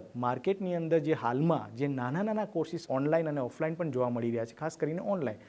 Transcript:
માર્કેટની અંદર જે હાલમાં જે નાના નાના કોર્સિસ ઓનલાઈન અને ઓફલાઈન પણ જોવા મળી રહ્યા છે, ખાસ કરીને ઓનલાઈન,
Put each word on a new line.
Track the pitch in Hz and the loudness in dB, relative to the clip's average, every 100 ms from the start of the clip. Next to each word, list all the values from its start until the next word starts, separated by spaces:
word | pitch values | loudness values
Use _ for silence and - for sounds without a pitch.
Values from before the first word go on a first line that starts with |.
| - 120 | 0 -2
માર્કેટની | 123 127 185 196 190 175 | 0 0 0 0 0 -2
અંદર | 165 165 | 2 2
જે | 147 | 4
હાલમાં | 147 117 127 160 147 107 110 | 0 2 2 4 2 0 -4
જે | 143 | -2
નાના | 135 123 156 | 0 -2 0
નાના | 214 214 202 | 0 -2 -2
કોર્સિસ | 175 156 170 - | -2 -2 -4 -2
ઓનલાઈન | 131 143 165 160 | 0 4 4 2
અને | 147 | 0
ઓફલાઈન | 123 - 160 | -2 -2 -2
પણ | 165 165 | -2 -2
જોવા | 127 123 | 2 2
મળી | 120 117 | 2 0
રહ્યા | 117 117 | 0 -2
છે, | - | -4
ખાસ | 156 - | -6 -2
કરીને | 147 170 | -2 -2
ઓનલાઈન, | 208 202 131 107 | -2 0 -2 -6